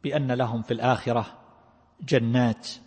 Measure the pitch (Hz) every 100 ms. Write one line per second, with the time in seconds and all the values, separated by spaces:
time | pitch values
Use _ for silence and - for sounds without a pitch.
0 | 147 147 131 123 120 117 110 113 123 117
1 | 123 117 110 - - - _ _ _ -
2 | 147 131 117 123 120 110 - -